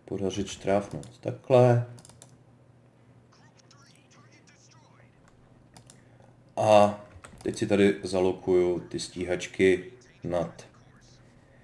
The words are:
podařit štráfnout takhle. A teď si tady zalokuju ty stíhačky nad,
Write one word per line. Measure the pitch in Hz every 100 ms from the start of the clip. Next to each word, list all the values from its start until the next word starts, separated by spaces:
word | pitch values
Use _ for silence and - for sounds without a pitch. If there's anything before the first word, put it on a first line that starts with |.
| -
podařit | 95 95 95 95
štráfnout | - 98 101 98 76 - -
takhle. | - 120 - 127 123 120 117 - - - - _ _ _ _ _ _ _ _ _ _ _ _ _ _ _ _ _ _ _ - _ _ _ _ _ _ _ _ _ _ _ _ _ _ - - - _ - - _ _ -
A | 110 107 104 104 - - - -
teď | - -
si | 107
tady | 101 101 -
zalokuju | 92 92 92 90 - 90 90 85
ty | 82 82
stíhačky | - 90 87 87 - - 95 90 - - - -
nad, | 82 87 82 - - _ _ - - - _ _ _ _